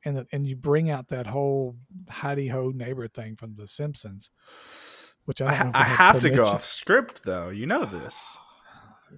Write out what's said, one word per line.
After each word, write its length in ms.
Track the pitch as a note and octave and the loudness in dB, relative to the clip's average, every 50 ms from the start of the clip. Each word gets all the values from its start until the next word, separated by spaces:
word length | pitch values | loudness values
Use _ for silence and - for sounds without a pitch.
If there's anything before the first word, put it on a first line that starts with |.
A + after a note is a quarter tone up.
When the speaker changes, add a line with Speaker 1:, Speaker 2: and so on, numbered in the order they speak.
| - | -6
Speaker 1:
And, 200 | D3 C#3 C3 B2 - | -6 -4 -6 -6 -6
and 160 | D3+ C#3+ C#3+ | -6 -4 -4
you 80 | C3+ C3+ | -4 -4
bring 340 | B2+ B2+ D3 D3 D#3+ E3 D#3+ | -4 0 2 2 4 4 2
out 200 | D3 C3 C3 - | -2 -4 -6 -6
that 180 | C3+ B2 A#2+ | -6 -6 -6
whole 480 | G#2 B2+ C#3 C#3 C#3 C#3 C3+ C3 B2 A#2+ A#2+ B2+ _ F#3+ F#3 - - | -4 -2 -2 0 0 0 0 -2 -4 -8 -12 -20 _ -20 -20 -18 -16
hidey-ho 640 | - - - C#3+ C#3+ C#3 C#3 B2 C3 C3 B2+ C3 C3 | -12 -8 -4 -4 -2 -2 -2 -2 -2 -2 -2 -2 -4
neighbor 340 | B2+ A#2 B2 C3+ B2+ A#2 | -4 -6 -8 -8 -8 -8
thing 280 | A2 - A#2+ A2+ A2 A2 | -10 -10 -12 -12 -12 -12
from 200 | - A2+ A2+ G#2 | -14 -14 -16 -16
The 120 | G#2 G#2 | -16 -16
Simpsons, 640 | - - - D3 D3 C#3 - - G#2+ G2 G2 - - _ _ _ - - - - - - - - - - - - - _ _ - | -14 -10 -8 -6 -8 -8 -10 -12 -14 -16 -16 -18 -20 _ _ _ -20 -20 -20 -20 -20 -20 -20 -20 -20 -20 -20 -20 -20 _ _ -10
which 140 | - - - | -8 -6 -2
I 60 | C3+ | 0
Speaker 2:
I 20 | C3+ | 0
Speaker 1:
don't 80 | C#3 | 2
Speaker 2:
ha-, 60 | C3+ C3 | 2 2
Speaker 1:
know 60 | B2 | 2
if 60 | A2+ | 4
we 40 | C3 | 4
Speaker 2:
I 40 | C#3+ | 4
Speaker 1:
have 140 | - - | 4 6
Speaker 2:
have 240 | - F3+ G3 A3 - | 8 8 8 8 8
to 80 | C#3+ C#3+ | 6 6
go 60 | C3+ | 6
Speaker 1:
permission. 180 | B2 A2 G#2 G2+ | 6 6 6 4
Speaker 2:
off 100 | - - | 0 -2
script, 580 | - - - - - C3 C3+ A#2 - - - - | -6 -8 -6 0 2 2 2 2 0 -10 -12 -6
though. 240 | F#2+ F#2 F2+ E2+ F2+ | -6 -6 -4 -6 -8
You 160 | G2 G#2 A#2+ | -8 -6 -4
know 180 | E3 A#3+ D#4+ - | -2 -2 -2 -2
this. 500 | G#2 F#2+ E2 B1+ - - - - - - - - _ _ _ _ - - - - - - _ _ _ - | -4 -8 -10 -12 -10 -10 -10 -10 -12 -12 -16 -20 _ _ _ _ -20 -20 -20 -20 -20 -20 _ _ _ -20